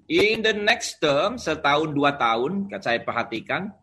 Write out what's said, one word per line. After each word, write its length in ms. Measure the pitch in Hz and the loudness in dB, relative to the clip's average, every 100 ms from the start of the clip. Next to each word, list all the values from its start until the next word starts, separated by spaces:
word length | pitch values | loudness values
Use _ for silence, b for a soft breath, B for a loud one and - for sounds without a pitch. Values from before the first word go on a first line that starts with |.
| - | -2
In 320 | 165 208 226 | 2 2 2
the 160 | 220 214 | 0 0
next 400 | 208 233 - - | 0 0 -2 -2
term, 400 | 156 143 190 247 | 2 2 0 -2
setahun, 560 | 170 147 143 147 160 | -4 -2 2 2 2
dua 240 | 143 143 - | 2 2 2
tahun, 480 | 117 113 135 196 196 101 | 2 2 0 -2 -6 -6
saya 160 | 123 117 | -2 -2
perhatikan 680 | 120 117 113 110 - 143 202 - | -2 -4 -4 -6 -4 -6 -6 -12